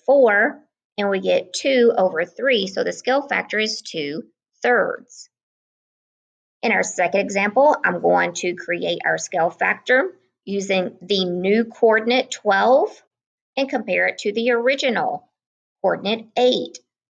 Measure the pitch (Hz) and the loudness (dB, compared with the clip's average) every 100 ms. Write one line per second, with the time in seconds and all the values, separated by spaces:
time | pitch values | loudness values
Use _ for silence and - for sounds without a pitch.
0 | - 277 240 202 247 - _ _ _ - | 2 6 6 4 2 -2 _ _ _ -4
1 | 202 190 185 180 180 - 277 262 240 - | -2 -2 0 0 -2 -4 0 4 4 4
2 | 185 185 208 - 262 233 190 190 175 170 | 0 0 -6 -2 0 0 -2 -4 -4 -4
3 | - 269 277 190 - 208 214 214 - 165 | -2 -2 0 -4 -4 -4 -4 -6 -10 -8
4 | 143 156 - _ _ _ 240 233 - - | -8 -8 -12 _ _ _ 0 2 0 -4
5 | - - - _ _ _ _ _ _ _ | -12 -20 -20 _ _ _ _ _ _ _
6 | _ _ _ _ _ - 233 190 185 - | _ _ _ _ _ -6 -2 0 -2 -2
7 | 175 196 196 196 208 226 277 277 180 175 | 0 0 -2 -2 0 4 2 2 -2 0
8 | 170 180 175 175 180 175 - 175 170 175 | 0 2 0 -4 -6 -6 -6 -6 -4 -4
9 | - 160 - 180 170 170 185 - - 254 | -2 -4 -4 -2 -2 0 -2 -2 0 0
10 | 370 - _ _ - 196 196 190 180 - | 0 -6 _ _ -8 -6 -2 -2 -2 -8
11 | 180 202 180 180 185 214 233 - 226 220 | -4 -2 -2 -2 0 0 0 2 2 4
12 | 226 254 254 - 208 196 214 269 415 - | 2 0 -2 -6 0 2 4 4 2 -6
13 | _ _ _ _ _ - 269 262 - 233 | _ _ _ _ _ -6 -4 -4 -2 0
14 | 185 - 208 214 240 233 240 285 285 196 | 0 -2 -4 -2 0 2 2 0 0 0
15 | 151 180 _ _ _ _ _ _ 190 165 | -2 -4 _ _ _ _ _ _ -2 -2
16 | 196 226 - - 254 220 - - _ _ | -2 -4 -4 0 2 2 -4 -12 _ _
17 | _ | _